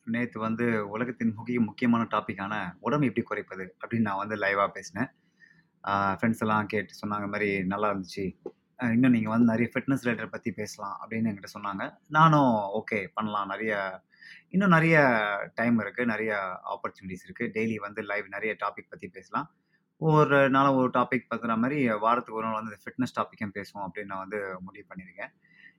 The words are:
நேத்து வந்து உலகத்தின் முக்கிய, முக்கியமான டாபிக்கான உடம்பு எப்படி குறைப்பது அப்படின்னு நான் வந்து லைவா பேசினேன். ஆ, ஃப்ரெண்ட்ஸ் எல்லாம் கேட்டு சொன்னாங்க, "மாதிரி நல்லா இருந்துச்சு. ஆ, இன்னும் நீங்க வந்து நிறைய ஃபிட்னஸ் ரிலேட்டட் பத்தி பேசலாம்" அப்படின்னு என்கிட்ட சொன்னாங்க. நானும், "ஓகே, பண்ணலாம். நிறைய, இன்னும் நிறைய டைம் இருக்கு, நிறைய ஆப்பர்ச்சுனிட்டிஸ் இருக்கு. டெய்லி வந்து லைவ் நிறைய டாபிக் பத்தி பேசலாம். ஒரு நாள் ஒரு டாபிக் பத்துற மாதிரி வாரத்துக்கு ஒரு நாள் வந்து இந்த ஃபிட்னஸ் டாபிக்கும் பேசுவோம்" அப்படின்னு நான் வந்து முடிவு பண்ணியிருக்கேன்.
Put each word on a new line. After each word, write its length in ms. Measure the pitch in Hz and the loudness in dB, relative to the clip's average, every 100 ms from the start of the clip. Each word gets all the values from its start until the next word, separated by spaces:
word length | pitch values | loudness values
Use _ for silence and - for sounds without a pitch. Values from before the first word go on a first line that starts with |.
நேத்து 360 | - 113 120 117 | -6 -4 -4 -4
வந்து 480 | 110 113 120 110 101 | -4 0 0 0 -2
உலகத்தின் 440 | 107 120 120 117 104 | -4 -6 -2 -2 -2
முக்கிய, 240 | 110 123 | -4 -2
முக்கியமான 460 | 104 - 123 117 113 | -2 0 2 2 2
டாபிக்கான 680 | 107 - 101 98 107 90 90 | -2 -2 -6 -4 -4 -6 -6
உடம்பு 260 | 110 147 127 | -2 2 2
எப்படி 200 | 117 113 | 0 -2
குறைப்பது 500 | 104 95 95 90 - | -4 -6 -10 -12 -12
அப்படின்னு 220 | - 113 | -4 0
நான் 160 | 104 98 | 0 -2
வந்து 200 | 101 104 | -4 0
லைவா 320 | 98 98 98 | 2 2 0
பேசினேன். 400 | 98 95 98 131 _ _ _ - _ _ _ 98 | -2 -10 -6 -6 _ _ _ -20 _ _ _ -2
ஆ, 320 | 101 98 92 | 0 2 2
ஃப்ரெண்ட்ஸ் 180 | 117 110 | 0 0
எல்லாம் 280 | 110 107 101 | 0 0 0
கேட்டு 280 | 107 95 - 104 | -2 -4 -6 -6
சொன்னாங்க, 240 | 104 101 | -6 -4
"மாதிரி 360 | 104 104 98 92 | 0 0 2 0
நல்லா 240 | 101 104 | 0 0
இருந்துச்சு. 460 | 98 87 - 95 - - - _ - | -2 -6 -6 -6 -8 -14 -18 _ -6
ஆ, 80 | 123 | 0
இன்னும் 220 | 117 127 | 4 4
நீங்க 160 | 120 110 | 4 2
வந்து 160 | 113 | 4
நிறைய 260 | 120 110 117 | 4 4 0
ஃபிட்னஸ் 320 | 131 - 135 120 | -2 -2 0 0
ரிலேட்டட் 240 | 110 107 | -2 -4
பத்தி 220 | 107 113 | -8 -8
பேசலாம்" 540 | 95 104 - 101 - 107 | -6 -8 -10 -12 -12 -8
அப்படின்னு 60 | |
என்கிட்ட 340 | 113 113 101 104 104 | -2 -2 -4 -10 -10
சொன்னாங்க. 380 | 101 98 135 - - | -8 -6 -8 -12 -2
நானும், 520 | 156 160 151 131 110 98 | 6 6 8 4 2 0
"ஓகே, 360 | 107 - 107 90 | -4 -2 -4 -4
பண்ணலாம். 340 | - 107 104 98 | -4 -4 -4 -4
நிறைய, 540 | 98 110 101 95 92 _ _ - - _ | -4 -2 -2 -2 -6 _ _ -20 -20 _
இன்னும் 220 | 185 202 | 2 6
நிறைய 540 | 165 165 160 135 113 104 101 107 | 6 8 6 6 6 4 0 -2
டைம் 240 | - 117 117 | -2 2 2
இருக்கு, 280 | 101 117 120 | 2 -2 -2
நிறைய 540 | 107 110 104 95 92 | 0 0 -2 -2 -6
ஆப்பர்ச்சுனிட்டிஸ் 600 | 92 101 107 - 95 90 | -8 -6 -8 -10 -12 -12
இருக்கு. 260 | - 92 117 | -12 -8 -6
டெய்லி 200 | 110 110 | -2 -2
வந்து 280 | 107 101 104 | -4 -8 -8
லைவ் 260 | 101 104 98 | -6 -6 -6
நிறைய 280 | 101 107 104 | -6 -6 -4
டாபிக் 240 | 101 104 - | -6 -6 -14
பத்தி 200 | 87 95 | -16 -16
பேசலாம். 460 | 98 - 120 151 _ _ _ _ - | -16 -10 -8 -8 _ _ _ _ -4
ஒரு 540 | 160 151 139 139 135 | 2 6 6 6 6
நாள் 220 | 135 139 | 6 4
ஒரு 180 | 131 127 | 4 2
டாபிக் 320 | 127 123 127 - | 2 0 -2 -4
பத்துற 220 | 113 117 113 | -6 -2 0
மாதிரி 360 | 123 147 123 | 0 0 0
வாரத்துக்கு 420 | 107 110 120 117 | 2 2 2 0
ஒரு 120 | 110 110 | -6 -4
நாள் 160 | 110 | -4
வந்து 140 | 110 104 | -6 -12
இந்த 60 | |
ஃபிட்னஸ் 380 | - 120 123 - | -10 -4 -4 -2
டாபிக்கும் 340 | 104 - 104 101 | -6 -6 -8 -8
பேசுவோம்" 300 | 98 104 95 | -10 -10 -10
அப்படின்னு 180 | 104 | -10
நான் 140 | 101 95 | -10 -8
வந்து 420 | 95 107 98 92 | -6 -6 -6 -8
முடிவு 260 | 92 104 95 | -12 -16 -18
பண்ணியிருக்கேன். 440 | 92 92 98 120 _ _ _ - | -18 -16 -14 -14 _ _ _ -20